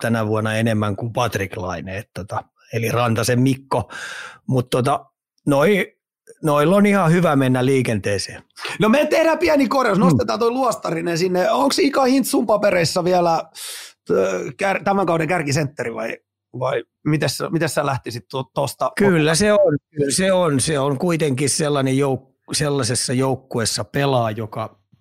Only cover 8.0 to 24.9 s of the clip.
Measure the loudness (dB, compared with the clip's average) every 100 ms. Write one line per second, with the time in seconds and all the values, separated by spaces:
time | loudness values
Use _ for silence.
8 | -2 -4 -6 -14 -20 -14 -10 0 2 4
9 | 4 2 2 2 2 2 2 2 0 2
10 | 4 4 0 0 0 0 -2 -2 -4 -4
11 | -2 -2 0 0 2 2 2 2 0 2
12 | 2 2 2 0 2 2 2 2 0 0
13 | 2 2 2 0 -4 -14 -14 -14 -18 _
14 | -4 0 0 -2 -6 -4 -2 -2 0 0
15 | 2 0 0 -2 -2 -2 -2 -4 -8 -6
16 | -8 -8 _ _ _ -6 -4 -4 -6 _
17 | -2 0 -2 -4 -4 -2 -2 -2 -2 -4
18 | -6 -12 -8 -8 -6 -4 -4 -2 -4 2
19 | 2 4 2 2 2 4 2 0 _ -4
20 | -2 0 0 2 2 0 0 0 0 -2
21 | -2 0 0 0 -2 -2 0 0 0 2
22 | 0 -2 -6 _ -8 -4 -2 0 -2 -2
23 | -2 0 0 -2 -4 -4 -4 -4 -6 -2
24 | 0 0 0 -4 -8 -8 -10 _ _